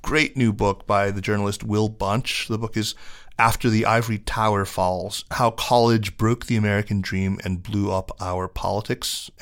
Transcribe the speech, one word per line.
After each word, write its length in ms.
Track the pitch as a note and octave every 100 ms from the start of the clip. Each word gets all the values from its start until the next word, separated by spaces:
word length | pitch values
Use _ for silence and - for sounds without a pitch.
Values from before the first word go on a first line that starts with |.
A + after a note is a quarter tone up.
great 340 | - D3+ D3+ C3+
new 160 | A#2+
book 320 | G#2 G2+ F#2+ -
by 240 | G2+ G2+
the 120 | G2
journalist 420 | F#2+ G#2 G2+ G2+
Will 260 | A2+ G#2 G#2+
Bunch. 580 | G#2+ G2 A2 - - -
The 100 | A2
book 180 | A2 A2
is 160 | G#2 - - - - -
after 320 | A2+ - B2
the 160 | A2 G#2+
Ivory 340 | A2+ A2+ G#2+
Tower 460 | - - A2 G#2 F#2+
Falls, 600 | - F#2 F#2 F#2 - -
How 200 | - A#2+
College 680 | - - B2 A#2 A#2 G2+ -
Broke 280 | A2 B2 -
the 100 | A2+
American 460 | G#2+ G2+ G#2 G#2
Dream 380 | F#2+ F#2+ F#2+ F#2+
and 180 | - F2+
Blew 300 | F#2 G2+ G2
Up 200 | F#2+ F#2 -
Our 260 | F#2 F2+ F#2
Politics, 840 | - F#2+ G2 - B2+ - - - -